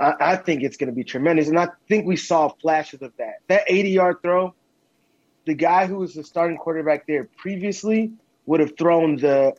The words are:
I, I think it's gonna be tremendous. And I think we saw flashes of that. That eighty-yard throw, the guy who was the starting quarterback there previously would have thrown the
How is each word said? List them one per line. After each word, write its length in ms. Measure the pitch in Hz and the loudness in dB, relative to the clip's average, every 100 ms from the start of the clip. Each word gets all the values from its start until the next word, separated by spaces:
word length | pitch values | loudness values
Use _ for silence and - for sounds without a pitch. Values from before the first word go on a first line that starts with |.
I, 320 | 143 - 147 | 0 2 0
I 40 | 185 | 0
think 260 | 180 147 | -2 -2
it's 160 | 135 - | -4 -4
gonna 140 | 127 | -6
be 120 | 120 | -6
tremendous. 440 | 120 131 151 160 151 | -8 -2 2 2 2
And 100 | 165 | 0
I 100 | 175 - _ | 0 -6 _
think 180 | 214 180 | -2 0
we 100 | 170 | -4
saw 320 | - 165 147 | 0 0 0
flashes 540 | - 160 156 147 135 | -2 -2 -2 -2 -14
of 100 | 131 - | -18 -12
that. 220 | 113 104 - | -12 -12 0
That 160 | 196 208 | 0 2
eighty-yard 540 | 190 196 190 180 175 | 0 2 2 2 0
throw, 320 | 175 180 185 - _ _ _ _ _ _ _ _ | 0 0 -2 -8 _ _ _ _ _ _ _ _
the 100 | 160 | -6
guy 320 | 151 165 180 190 | -2 2 2 2
who 100 | 196 | -4
was 180 | 180 | -8
the 100 | 156 | -10
starting 320 | 147 170 170 165 | -8 -2 -2 -2
quarterback 500 | - 160 156 147 - | -6 -4 0 -2 -2
there 220 | 147 120 _ | -4 -4 _
previously 760 | 190 196 202 190 208 220 220 - _ _ - | -10 -6 -6 -4 -2 0 -2 -8 _ _ -2
would 140 | 156 | 2
have 160 | 151 - | 2 0
thrown 400 | 165 170 160 143 | 2 4 2 2
the 380 | 139 139 135 | 2 4 2